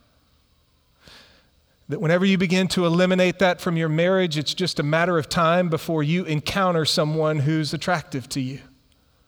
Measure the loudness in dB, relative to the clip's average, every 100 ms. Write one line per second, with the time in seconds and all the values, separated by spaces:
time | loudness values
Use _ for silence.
0 | _ _ _ _ _ _ _ _ _ _
1 | -20 -20 -20 _ _ _ _ _ -10 -4
2 | 0 2 4 2 2 0 0 0 2 2
3 | 2 4 2 2 0 2 -2 -2 0 0
4 | 2 2 0 -2 -6 -4 -4 -2 0 2
5 | 2 0 0 0 2 2 0 -2 -2 -2
6 | 0 -2 -2 -4 -2 0 0 0 0 0
7 | 0 0 0 0 0 0 -2 -4 -4 -4
8 | -4 -10 -8 -6 -6 -10 -18 _ _ _
9 | _ _